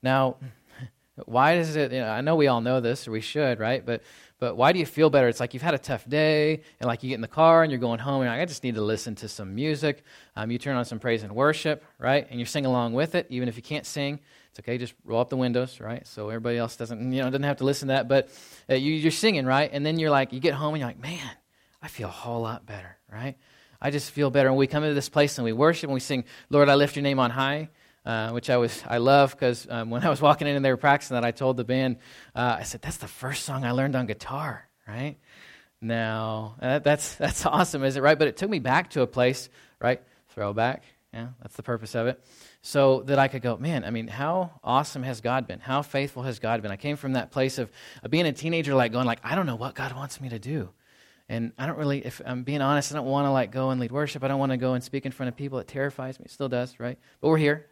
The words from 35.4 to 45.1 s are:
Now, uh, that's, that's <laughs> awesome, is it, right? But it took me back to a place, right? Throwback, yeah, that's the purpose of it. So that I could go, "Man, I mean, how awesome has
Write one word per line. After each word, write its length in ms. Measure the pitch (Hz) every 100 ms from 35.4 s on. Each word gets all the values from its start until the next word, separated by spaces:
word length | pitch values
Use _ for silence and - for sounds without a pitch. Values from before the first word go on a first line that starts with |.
| - - _ _
Now, 760 | 113 117 113 110 110 110 110 117
uh, 180 | 127 143
that's, 380 | 143 147 - -
that's 280 | - - 151
<laughs> 0 |
awesome, 380 | 143 180 147
is 120 | 135 135
it, 40 |
right? 160 | 139 151
But 100 | 151
it 100 | -
took 100 | 202
me 120 | 202
back 300 | 123 139 175
to 120 | 156
a 40 | 123
place, 440 | - 123 127 - _ _ _
right? 220 | 117 127 _ _ _
Throwback, 540 | - 101 104 117 135 - _ _
yeah, 160 | 113 120 123
that's 140 | - -
the 60 |
purpose 320 | - 120 110
of 120 | 120 117
it. 180 | - _ - - _
So 400 | - 147 139 131
that 160 | 131 139
I 100 | 135
could 140 | 131
go, 160 | 123 107
"Man, 260 | 143 156
I 60 | 90
mean, 180 | 113 113
how 440 | 107 147 180 175 -
awesome 380 | - 127 147 143
has 180 | 131